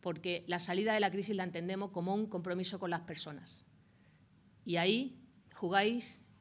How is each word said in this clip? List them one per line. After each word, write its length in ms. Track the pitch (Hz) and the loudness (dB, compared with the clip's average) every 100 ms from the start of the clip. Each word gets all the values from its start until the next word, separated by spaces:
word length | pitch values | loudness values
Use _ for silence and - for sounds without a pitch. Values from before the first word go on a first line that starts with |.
Porque 420 | 185 170 175 175 175 | -4 -4 -2 -4 -2
la 120 | 175 | -2
salida 340 | 170 180 214 | 0 2 2
de 60 | 214 | 4
la 120 | 202 | 4
crisis 240 | 190 202 202 | 2 -2 0
la 80 | |
entendemos 480 | 185 175 175 190 202 | -2 -2 -4 -2 -4
como 220 | 190 175 202 | -2 0 0
un 100 | 214 | 0
compromiso 540 | 202 175 180 180 190 | -2 -2 -2 -2 -4
con 100 | 185 | -2
las 120 | 170 | -4
personas. 600 | 170 156 - 147 - - - - - - - - - - - - - | -4 -8 -8 -10 -14 -20 -20 -20 -20 -20 -20 -20 -20 -20 -20 -16 -2
Y 120 | 170 | 4
ahí 420 | 175 214 269 - - - - | 6 4 2 -6 -20 -20 -20
jugáis 680 | - 180 196 208 240 - - - - | -6 2 4 4 2 -4 -12 -20 -20